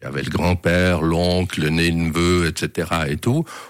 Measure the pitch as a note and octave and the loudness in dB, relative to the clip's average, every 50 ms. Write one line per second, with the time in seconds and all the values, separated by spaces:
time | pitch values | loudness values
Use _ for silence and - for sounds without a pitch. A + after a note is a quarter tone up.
0 | - C2+ C#2 C#2 B1+ D#2+ D#2+ - F2 F2+ F2+ F2 - E2+ F2 F2+ F2+ F#2 F2+ D2+ | -12 -10 -8 -6 -6 -4 -2 0 0 0 0 0 2 2 2 4 4 2 2 2
1 | D#2+ D#2+ E2 E2+ F2+ F2+ F2+ F2+ F2+ F2+ - - D2+ D#2 E2 E2 E2 E2+ E2 E2 | 2 2 2 2 2 2 2 0 0 -2 -2 -2 -2 0 2 2 2 2 2 2
2 | E2 D#2+ D#2 E2+ E2+ F2 F2+ F2 E2+ D#2+ D#2+ - - D#2 - F2 E2 D#2+ E2+ E2 | 0 0 0 0 2 2 2 2 2 0 -2 -4 -6 -6 -4 -4 -4 -2 -2 -2
3 | D#2 C#2 D2+ - - A#2+ B2+ E3 D#3+ - - - - | -2 -2 -4 -2 0 0 0 0 0 -4 -8 -18 -18